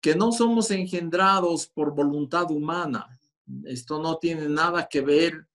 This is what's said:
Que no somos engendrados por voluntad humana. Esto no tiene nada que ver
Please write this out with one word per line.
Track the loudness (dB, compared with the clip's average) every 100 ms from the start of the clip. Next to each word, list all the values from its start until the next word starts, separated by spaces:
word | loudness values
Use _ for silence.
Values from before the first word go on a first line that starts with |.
Que | 2
no | 2 2
somos | 2 2 2 0
engendrados | -2 -2 -4 -2 2 4 4 2 -2 -6
por | -4 -4
voluntad | 0 0 0 -2 -2 0
humana. | -2 -2 -4 -4 -6 -8 -20 _ _ _ -16
Esto | -10 -12 -8 -6
no | -4 -2
tiene | -2 -2 -2
nada | 0 0 0 -2
que | -2
ver | 4 4 4 -2 -16